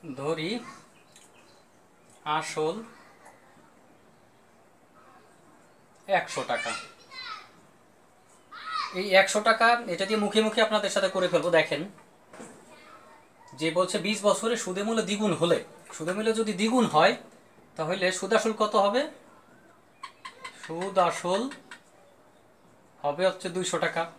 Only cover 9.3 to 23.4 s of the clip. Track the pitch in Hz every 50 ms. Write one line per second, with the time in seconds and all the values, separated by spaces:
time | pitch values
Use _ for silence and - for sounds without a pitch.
9.3 | - 214 208 226 220 - 226 233 240 240 240 214 175 165 190 190 220 214 208 202
10.3 | - 220 220 214 214 226 220 214 214 208 202 190 - 202 190 185 185 190 180 175
11.3 | 175 160 147 175 170 160 156 - 160 143 170 208 - - - - _ _ _ _
12.3 | - - - - - - - - - - - - - - - - - - - _
13.3 | _ _ - - - 131 156 165 160 180 185 180 - 202 165 208 220 190 202 208
14.3 | 185 - 220 226 240 226 - 185 185 196 202 220 226 226 190 175 208 202 214 208
15.3 | 160 - 165 175 160 - - - - - - - - - 160 165 185 208 220 226
16.3 | 220 220 226 208 196 175 214 226 240 254 226 175 151 151 165 196 247 - - -
17.3 | - - - _ _ - - - - - 160 156 185 196 180 185 180 - 190 190
18.3 | 226 240 - 226 214 - 220 208 - 208 196 202 214 254 294 311 - - - -
19.3 | - - _ - - - - - - _ _ _ _ _ - - - _ - -
20.3 | - - - - - - - - 160 170 185 196 185 190 180 165 160 - - 175
21.3 | 185 208 247 277 - - - - - - _ _ _ - - - _ _ _ -
22.3 | _ _ _ _ _ _ _ - - _ _ _ _ - - 147 143 160 185 185
23.3 | 180 -